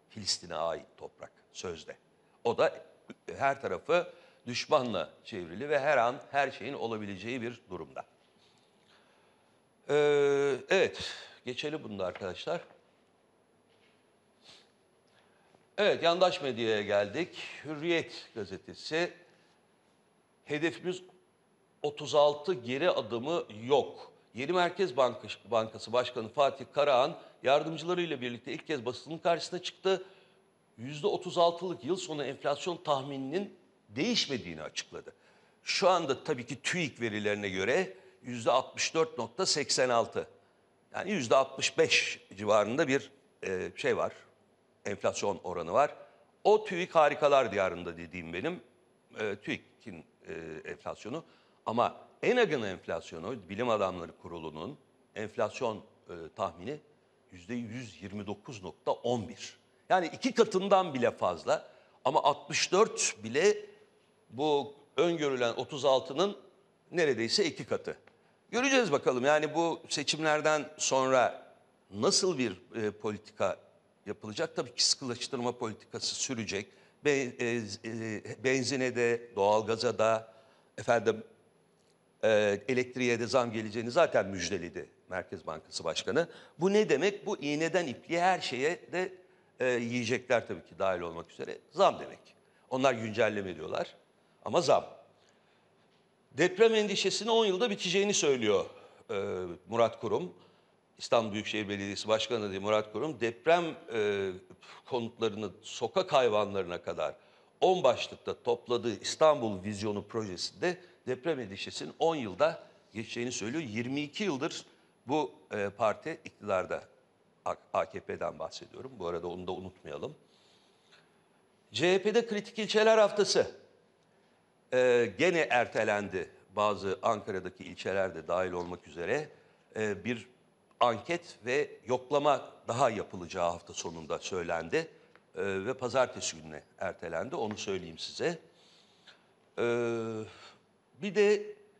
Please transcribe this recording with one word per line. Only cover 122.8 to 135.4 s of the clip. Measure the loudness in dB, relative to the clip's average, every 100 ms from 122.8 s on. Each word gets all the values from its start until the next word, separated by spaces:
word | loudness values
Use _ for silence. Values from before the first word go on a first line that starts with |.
| 6 8
haftası. | 6 4 2 4 2 -2 -20 _ _ _ _ _ _ _ _ _ _
E, | 4 6 6 4 4
gene | 2 4
ertelendi. | 2 2 2 2 2 0 -2 -4 -6 -10 _ 0
Bazı | 2 2 -2 -2
Ankara'daki | 0 0 -4 -6 -8 -12
ilçeler | -14 -8 -4 0 -2 -4
de | -4
dahil | -2 0
olmak | -2 -6 -10 -12
üzere, | -8 -4 -2 -4 -14 _ _ _ -4
e, | -4 -4 -4
bir | -6 -8 _ _ _ _ _
anket | 2 2 -2 -6 -6 -12 -2
ve | 0 -2 -6 -2
yoklama | -2 2 2 4 2 -2 -14 -6
daha | 2 2
yapılacağı | 2 -6 -8 -8 -2 0
hafta | -2 -8
sonunda | -10 -10 -10 -6 -6
söylendi. | -4 -4 -2 -4 -2 -4 -4 -12 _ -20 _
E, | -6